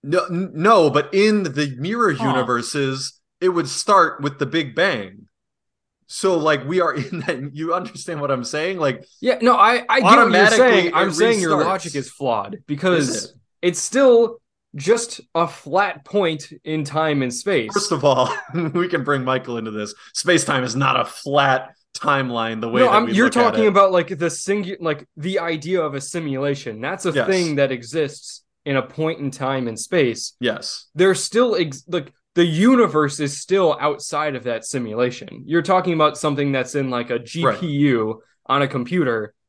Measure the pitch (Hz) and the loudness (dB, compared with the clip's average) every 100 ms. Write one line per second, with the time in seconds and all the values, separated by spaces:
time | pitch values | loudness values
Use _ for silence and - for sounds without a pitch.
0 | 143 175 - 170 190 156 190 220 156 143 | 0 -2 0 -4 -6 0 4 6 6 2
1 | 143 196 214 214 175 139 147 123 160 233 | 0 2 4 2 0 -4 -4 -4 -6 0
2 | 214 135 131 135 123 120 117 147 135 135 | 0 0 -2 0 0 -2 -2 -4 -2 -4
3 | 135 _ _ _ 180 175 139 - - 196 | -10 _ _ _ 0 0 -4 -4 4 4
4 | 165 - 143 139 143 165 143 110 190 127 | 4 0 -6 -4 -2 -2 -2 0 0 0
5 | 95 101 107 _ _ _ _ _ _ _ | -6 -16 -20 _ _ _ _ _ _ _
6 | _ - 190 170 156 151 131 180 170 143 | _ -4 0 0 2 0 0 0 0 -2
7 | - 175 160 135 143 139 160 180 185 - | -6 -6 -6 -6 -8 -8 -4 -4 -6 -14
8 | - 156 143 131 117 - 170 190 147 117 | -10 -6 -2 -4 -4 -4 -4 -2 -2 -2
9 | - _ 247 220 233 240 208 240 240 233 | -12 _ -2 2 2 6 4 4 0 2
10 | 202 233 226 180 208 220 254 208 175 160 | 6 8 8 6 6 6 6 6 2 0
11 | 190 156 226 220 170 151 160 190 165 139 | 0 2 2 2 2 0 0 -2 -4 -8
12 | 123 - 135 113 98 - - 143 185 170 | -8 -6 -2 -2 -4 -14 -10 -2 2 2
13 | 131 - - _ _ _ 175 170 - 262 | 0 -4 -10 _ _ _ -2 -2 -2 4
14 | 269 233 226 - _ _ _ 139 143 233 | 6 6 4 -2 _ _ _ -6 0 0
15 | - - - 165 165 - - 175 202 165 | 0 -12 -6 -2 -2 -4 -2 0 0 -4
16 | - 202 175 156 - 151 - 156 143 147 | -4 0 0 -2 -10 -16 -6 -6 -4 -2
17 | 156 143 127 120 - 175 110 - - 156 | 0 0 -2 -4 -2 -2 -2 -6 -4 0
18 | 147 127 127 - - 170 165 160 180 160 | 2 4 2 -2 -6 -4 -2 -2 -2 -2
19 | 131 139 127 127 123 117 110 107 104 - | -2 -2 0 -4 -4 -8 -6 -8 -10 -12
20 | - - 165 170 - 135 127 120 135 131 | -12 -6 2 2 2 -2 -2 0 0 0
21 | - - 143 143 139 131 - _ _ - | -2 -8 0 2 4 2 -2 _ _ -6
22 | 156 139 127 117 113 110 117 120 247 208 | -2 0 0 -4 -4 -4 -2 4 6 4
23 | 233 202 254 240 233 202 214 196 190 185 | 2 2 2 4 2 4 4 6 4 4
24 | 170 165 170 - - 208 180 196 165 147 | 0 -4 -4 -4 -4 -4 -4 -6 -6 -6
25 | - - 160 190 170 156 156 185 156 139 | -10 -8 -4 -4 -2 -4 -2 -2 -2 -4
26 | 139 180 156 135 143 139 123 107 131 185 | -8 -6 -4 -2 -2 -2 -6 -8 -6 -4
27 | 185 143 117 190 170 143 135 127 117 156 | -2 0 2 0 0 0 0 -2 -6 -4
28 | 143 143 - - _ _ 147 135 131 - | -4 -6 -18 -20 _ _ -2 -2 -4 -4
29 | 160 156 143 - 135 135 120 110 - 180 | -4 -2 -8 -4 -4 -4 -6 -8 -2 0
30 | 131 110 - _ 120 104 - - - 151 | 0 -2 -10 _ -4 -4 -10 -14 -12 2
31 | 190 185 - 220 247 180 160 135 - 175 | 2 2 0 0 2 0 -4 -6 -8 -8
32 | 139 _ _ 175 175 160 220 254 202 156 | -8 _ _ 0 2 4 4 6 4 2
33 | 143 143 143 143 - 196 170 - 147 143 | 0 -2 -6 -6 -2 2 2 2 -2 -4
34 | - 147 151 131 120 113 - 135 117 110 | -6 -4 -4 -4 -6 -6 -6 -6 -6 -2
35 | 123 120 - - 139 165 151 185 180 165 | -2 -2 -16 -18 -2 -2 2 0 2 2
36 | 151 - 151 143 143 135 127 147 135 123 | 0 0 -4 -2 -2 -2 -2 -4 -4 -4
37 | 120 120 117 165 135 104 175 143 143 117 | -4 -6 -6 -2 0 0 -4 0 2 2
38 | 110 110 _ _ - 139 139 127 123 180 | -2 -6 _ _ -2 0 0 -2 -2 -2
39 | 135 113 104 _ | 0 -2 -6 _